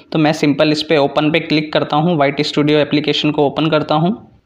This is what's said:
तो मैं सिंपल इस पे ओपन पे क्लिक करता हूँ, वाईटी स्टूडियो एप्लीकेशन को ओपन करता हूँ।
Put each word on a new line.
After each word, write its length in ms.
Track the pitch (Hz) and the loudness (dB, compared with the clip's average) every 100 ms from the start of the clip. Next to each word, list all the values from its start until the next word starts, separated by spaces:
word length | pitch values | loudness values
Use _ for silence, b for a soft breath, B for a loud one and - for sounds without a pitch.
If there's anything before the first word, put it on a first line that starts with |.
| B | B
तो 80 | 160 | 0
मैं 140 | 151 160 | 0 2
सिंपल 360 | 151 139 156 | 0 2 2
इस 120 | 151 | 0
पे 140 | - 160 | 0 0
ओपन 320 | 139 147 151 | 2 0 0
पे 80 | 165 | 0
क्लिक 320 | 160 151 151 | 0 -2 -2
करता 240 | 156 143 151 | -2 0 0
हूँ, 200 | 165 170 | 0 0
वाईटी 260 | 139 147 147 | 0 0 -2
स्टूडियो 340 | - 147 151 | 0 2 2
एप्लीकेशन 520 | 143 147 147 143 151 | 2 0 -2 -2 -2
को 160 | 151 139 | 0 0
ओपन 220 | 135 156 | 0 0
करता 260 | 156 147 156 | 0 0 0
हूँ। 200 | 170 240 - - | 0 -2 -10 -20